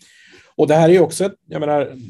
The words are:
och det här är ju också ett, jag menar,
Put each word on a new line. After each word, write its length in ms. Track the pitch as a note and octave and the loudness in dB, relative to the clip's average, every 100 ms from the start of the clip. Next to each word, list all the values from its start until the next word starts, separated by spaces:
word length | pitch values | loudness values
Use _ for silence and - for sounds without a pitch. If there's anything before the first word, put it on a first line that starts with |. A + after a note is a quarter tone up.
| _ _ _ - _ - | _ _ _ -20 _ -4
och 120 | D3 | 0
det 60 | |
här 140 | D#3 E3 | 2 4
är 40 | |
ju 80 | F#3 | 4
också 240 | D#3 - | 2 -2
ett, 80 | G3 - - | -6 -8 -14
jag 140 | D#3+ | -8
menar, 360 | D3 D3 C3+ C3 A2+ | -4 -4 -4 -10 -18